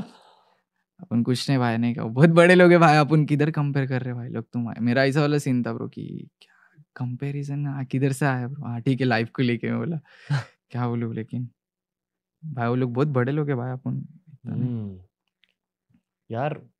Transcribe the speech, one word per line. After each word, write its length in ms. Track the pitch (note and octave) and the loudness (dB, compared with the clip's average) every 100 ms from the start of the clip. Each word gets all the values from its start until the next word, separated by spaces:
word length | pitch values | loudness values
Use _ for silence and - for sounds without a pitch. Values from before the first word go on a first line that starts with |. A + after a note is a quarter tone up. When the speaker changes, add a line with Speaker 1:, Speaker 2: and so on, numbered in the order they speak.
| - - _ _ _ _ _ _ _ _ | -2 -18 _ _ _ _ _ _ _ _
Speaker 1:
अपन 240 | - A#2 | -4 -2
कुछ 260 | A#2 B2 - | 0 -2 -2
नहीं 100 | C3+ | 0
भाई 180 | A#2+ A2+ | 0 0
नहीं 160 | A#2+ | -2
क्या, 100 | A#2+ | -2
बहुत 260 | A2+ B2 E3 | -4 4 6
बड़े 260 | E3 F3 | 8 8
लोग 160 | F3+ F3 | 8 8
हैं 80 | E3+ | 8
भाई, 180 | E3 D3+ | 8 6
अपन 280 | C#3 D#3 | 4 2
किधर 260 | D3 C#3+ D3+ | 2 2 0
कंपेयर 360 | D#3 C#3+ C#3 C3 | 0 -2 -2 -2
कर 140 | B2+ | -4
रहे 120 | B2 | -6
भाई 160 | A#2+ A#2+ | -10 -8
लोग 160 | A2+ - | -10 -8
तुम। 200 | A#2+ A2+ G#2 | -6 -6 -4
मेरा 240 | A#2+ B2+ | 0 2
ऐसा 160 | C3+ D3+ | 2 2
वाला 160 | D3 D3 | 2 0
सीन 260 | C#3 B2 | 0 -2
था 100 | A#2 | -2
ब्रो 140 | A#2+ A#2+ | -6 -10
कि 420 | A#2+ - - - _ | -10 -12 -12 -16 _
क्या 420 | _ _ _ D3 _ | _ _ _ _ _
कंपैरिजन, 680 | - B2 B2 C#3 C#3+ C#3+ C#3+ | -10 -8 -6 -8 -8 -6 -6
हाँ, 200 | C#3+ C#3 | -6 -6
किधर 260 | C3 C3 C#3 | -4 0 0
से 140 | C3+ | 2
आया 220 | C#3+ B2+ B2 | 0 0 -6
ब्रो? 160 | C#3+ | -8
हाँ, 180 | A2+ A#2 | -8 -4
ठीक 200 | C3+ B2+ | -2 0
है, 60 | C3 | 2
लाइफ 220 | A2+ A#2 | 0 -2
को 140 | - | -2
लेके 260 | B2 A#2 A#2 | -2 0 -4
मैं 100 | A#2 | -4
बोला, 200 | A#2+ D#3+ _ - - | -4 -6 _ -20 -4
Speaker 2:
<laughs> 400 | C#3 - _ _ | -4 -4 _ _
Speaker 1:
क्या 180 | B2 A#2+ | -6 -4
बोलूं, 280 | A#2+ A#2 | -4 -4
लेकिन 340 | A2+ A2 B2 A#2+ _ _ _ _ _ _ _ _ _ | -6 -8 -8 -10 _ _ _ _ _ _ _ _ _
भाई 240 | D#3 B2+ A#2 | -12 -4 -2
वो 60 | |
लोग 180 | B2+ B2+ | 0 -2
बहुत 140 | A#2+ D3+ | -2 0
बड़े 240 | C3 B2 | 0 0
लोग 160 | D3+ C#3+ | -2 -2
हैं 100 | B2 | -4
भाई, 140 | B2 | -6
अपन 480 | B2+ B2+ C3+ C3+ - _ | -8 -6 -8 -10 -20 _
इतना 260 | B2+ A#2+ | -18 -10
नहीं। 140 | A2 B2 | -6 -4
Speaker 2:
हम्म। 300 | A#2 G2+ F#2 F#2 _ _ _ _ _ _ _ _ _ _ _ - | -6 -10 -14 -20 _ _ _ _ _ _ _ _ _ _ _ -10
यार, 200 | A2+ D3 - - | -6 -6 -6 -16